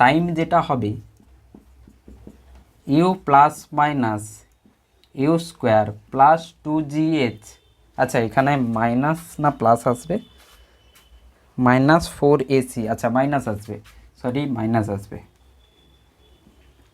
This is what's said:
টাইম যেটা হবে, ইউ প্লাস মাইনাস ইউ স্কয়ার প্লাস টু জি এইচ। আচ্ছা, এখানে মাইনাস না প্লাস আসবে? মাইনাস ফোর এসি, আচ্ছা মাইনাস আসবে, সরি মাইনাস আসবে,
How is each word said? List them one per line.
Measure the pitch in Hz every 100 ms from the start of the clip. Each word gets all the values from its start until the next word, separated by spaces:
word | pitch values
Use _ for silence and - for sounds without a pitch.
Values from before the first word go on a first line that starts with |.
টাইম | 123 151 170 160
যেটা | 165 170 147
হবে, | 131 104 104 - _ _ _ _ - _ _ - _ - - - - _ - _ _ - 143
ইউ | 180 190 -
প্লাস | 139 147 147 - 147
মাইনাস | 147 143 120 104 104 - _ _ _ _ _ _ _ -
ইউ | 139 165 170
স্কয়ার | - 120 110 107 104 -
প্লাস | 131 139 165 - _
টু | 151 156 147
জি | 151 156 156 123
এইচ। | 101 - - _ _ _ -
আচ্ছা, | 127 127 113
এখানে | 135 143 143 120 113
মাইনাস | 117 123 143 160 - -
না | 147 143
প্লাস | 113 117 131
আসবে? | 120 - 202 - - _ - _ _ _ _ _ - _ _ _ - 127
মাইনাস | 127 139 165 165 -
ফোর | 143 143 131 135
এসি, | 127 - 110
আচ্ছা | 113 120 123
মাইনাস | 139 143 123
আসবে, | 101 101 104 - - - _
সরি | 127 127 143 117
মাইনাস | 110 113 104 101
আসবে, | - 107 - _ _ _ _ _ _ _ _ _ _ _ _ _ _ _ _